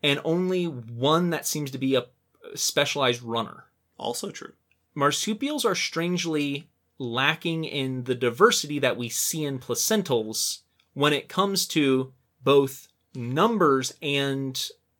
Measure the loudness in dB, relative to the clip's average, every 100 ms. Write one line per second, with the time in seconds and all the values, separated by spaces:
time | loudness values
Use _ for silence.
0 | 0 0 0 0 0 0 -2 -6 -10 -2
1 | 2 4 2 -2 -4 -4 -4 -4 2 2
2 | 0 _ _ _ -16 -4 -2 0 0 2
3 | 2 0 -2 -4 -4 -8 -20 _ _ _
4 | -6 -6 -8 -10 -16 -18 _ _ _ 0
5 | 2 2 -2 -2 -2 0 0 0 -2 -2
6 | 0 0 0 0 0 -4 -10 _ _ _
7 | -4 0 0 0 -2 -4 -4 -4 -4 -4
8 | -4 0 0 4 4 4 -2 0 0 0
9 | -6 -4 -4 -2 -4 -6 -4 -2 2 0
10 | 2 0 0 -4 -4 -6 _ _ _ 0
11 | 2 2 -2 -2 0 0 0 2 4 2
12 | 0 _ _ _ 4 4 4 -4 -18 _
13 | _ -10 -4 2 2 4 4 4 0 -6
14 | -4 -2 0 -2 -4 -6 -8 -10 _ _